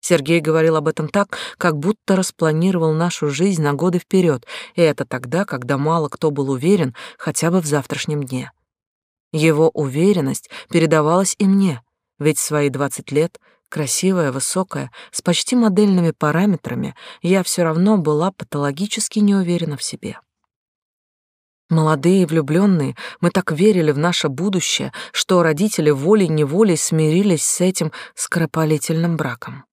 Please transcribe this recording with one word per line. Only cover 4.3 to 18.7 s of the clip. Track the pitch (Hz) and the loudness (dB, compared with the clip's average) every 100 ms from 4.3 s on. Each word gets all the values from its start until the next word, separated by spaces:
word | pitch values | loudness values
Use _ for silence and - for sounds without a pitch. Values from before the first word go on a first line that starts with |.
| 131 - - - | 0 -4 -16 -12
и | - | 0
это | 165 143 | 0 2
тогда, | 135 131 123 156 | -6 -8 -4 -4
когда | 202 135 123 135 | -4 -6 -4 -2
мало | 147 165 151 | 0 0 -2
кто | - 160 | -2 -4
был | 143 139 | -2 -4
уверен | 135 147 196 139 117 - - | -2 2 2 2 -4 -18 -10
хотя | - 143 160 | -6 -2 0
бы | 185 | 0
в | 156 | 0
завтрашнем | 147 135 139 - 151 | -2 -2 -6 -4 -6
дне. | 135 127 - _ _ _ _ _ _ _ _ | -6 -8 -10 _ _ _ _ _ _ _ _
Его | 156 160 151 160 | 0 2 4 2
уверенность | - 143 135 185 196 135 - - - - | 2 -4 2 2 2 0 -4 -10 -20 -2
передавалась | 170 160 156 151 175 196 - | 2 4 4 4 2 0 0
и | 196 | 2
мне, | 196 196 127 _ _ _ _ | 4 2 -2 _ _ _ _
ведь | 147 151 | 0 0
в | |
свои | - 151 143 | -2 0 0
двадцать | 135 139 - - | -2 -4 -6 -4
лет, | 139 165 - _ _ _ | -2 -2 -4 _ _ _
красивая, | - 143 - 185 185 147 | -6 -4 -2 0 0 0
высокая, | 131 - 185 185 143 135 - - | -2 -4 -4 -4 -6 -10 -14 -14
с | - | -6
почти | - 170 - | -2 -2 0
модельными | 247 226 185 208 185 170 | 2 2 4 2 4 2
параметрами, | - 151 156 208 185 - 120 135 135 - - | 0 0 2 0 0 -4 -8 -8 -10 -20 -8
я | 170 190 | 0 0
всё | 180 - | 0 0
равно | 165 160 190 214 | 0 2 2 2
была | 156 151 180 | 2 0 0
патологически | 190 - 147 143 | -4 -10 -4 -4